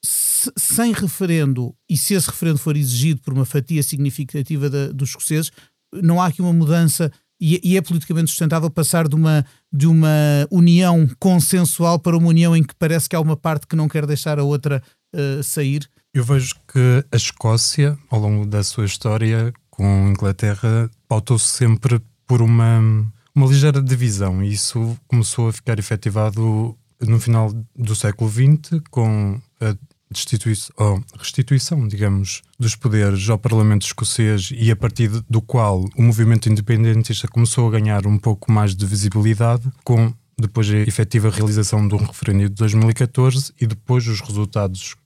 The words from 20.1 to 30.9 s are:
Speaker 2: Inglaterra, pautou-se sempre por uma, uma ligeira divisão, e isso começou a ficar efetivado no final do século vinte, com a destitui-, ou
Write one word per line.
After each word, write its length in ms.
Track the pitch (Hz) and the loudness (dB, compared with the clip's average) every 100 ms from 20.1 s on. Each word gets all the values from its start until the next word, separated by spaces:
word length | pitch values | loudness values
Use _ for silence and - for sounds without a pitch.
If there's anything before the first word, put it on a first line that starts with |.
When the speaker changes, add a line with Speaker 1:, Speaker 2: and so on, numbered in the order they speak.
Speaker 2:
Inglaterra, 760 | 98 101 95 107 101 117 113 117 _ _ | 2 0 0 -2 0 0 0 -2 _ _
pautou-se 400 | 107 - 117 - | -4 0 0 0
sempre 520 | - 120 110 127 117 - _ _ | 0 2 2 2 0 -2 _ _
por 140 | 123 | 2
uma, 720 | 113 117 113 113 110 110 107 - _ | 4 4 4 4 4 2 -2 -8 _
uma 120 | - 135 | 2 4
ligeira 360 | 139 151 139 | 4 4 2
divisão, 600 | 131 127 123 101 98 92 | 0 0 0 0 -2 0
e 100 | 101 | -2
isso 440 | 101 - 117 113 117 _ | -2 -4 -4 -4 -6 _
começou 400 | 120 110 - 113 | 0 0 0 -2
a 40 | |
ficar 260 | 110 - 107 | -2 -4 -4
efetivado 960 | 98 104 110 104 107 104 113 107 113 110 _ _ | -2 -4 -2 0 -2 0 0 0 -2 -8 _ _
no 180 | 113 117 | 0 0
final 320 | 117 113 110 110 110 | 2 0 0 -4 -12
do 200 | - 113 | -8 -4
século 360 | 107 104 98 113 | -2 -4 -2 -4
vinte, 500 | 107 135 151 156 165 156 | 2 2 2 0 -6 -4
com 480 | - 113 107 101 98 - _ | -2 0 0 -2 -4 -12 _
a 160 | 110 98 - _ _ | -4 -4 -10 _ _
destitui-, 460 | 104 - 110 113 107 - - | -12 -4 -4 -2 -4 -6 -2
ou 240 | 107 | 0